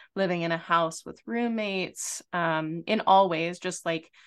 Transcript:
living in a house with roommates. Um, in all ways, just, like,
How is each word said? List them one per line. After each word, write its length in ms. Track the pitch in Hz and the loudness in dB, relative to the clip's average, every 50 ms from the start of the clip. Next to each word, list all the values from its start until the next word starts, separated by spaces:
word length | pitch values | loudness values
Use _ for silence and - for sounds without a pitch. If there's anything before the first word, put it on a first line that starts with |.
| - - - | -20 -8 -4
living 240 | 196 196 175 180 175 | -2 0 0 0 0
in 120 | 165 165 | -2 -2
a 40 | 165 | -2
house 480 | 165 - - 170 170 165 165 165 - - | -2 0 2 2 2 2 0 -2 -8 -12
with 160 | - - - _ | -14 -16 -14 _
roommates. 960 | - 226 240 240 233 226 220 214 202 190 185 180 - - - - - - - - _ | -6 -4 -2 -2 -2 -2 -2 -2 -2 -2 -4 -4 -6 -8 -10 -10 -8 -10 -10 -10 _
Um, 520 | - 175 170 165 160 156 156 156 165 170 - | -4 -2 0 0 0 0 -2 -4 -6 -6 -4
in 160 | - 208 214 - | -2 -2 2 6
all 220 | - 190 196 196 180 | 6 8 8 6 6
ways, 300 | 165 160 165 170 180 - | 2 -2 -2 -4 -6 -6
just, 260 | - 185 180 - - | -6 -8 -6 -6 -4
like, 260 | 170 165 160 - - _ - - | -4 -4 -4 -6 -12 _ -20 -20